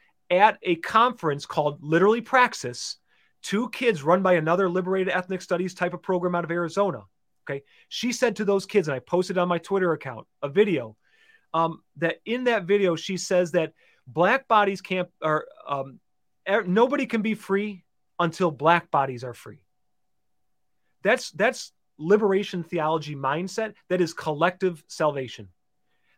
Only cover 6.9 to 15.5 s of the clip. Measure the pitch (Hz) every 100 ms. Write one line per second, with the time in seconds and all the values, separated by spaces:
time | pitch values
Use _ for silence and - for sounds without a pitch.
6.9 | 127 98 _ _ _ - 139 - _ _
7.9 | - 240 226 240 214 202 202 - 208 156
8.9 | 131 - 175 180 185 175 170 - 196 180
9.9 | 156 135 113 - _ 143 147 214 151 113
10.9 | - _ _ _ _ _ 165 165 160 _
11.9 | 147 165 - - 247 247 220 175 202 190
12.9 | 160 - 185 - 180 175 175 160 - _
13.9 | _ - 123 180 262 - 214 202 196 -
14.9 | 185 180 _ 156 151 -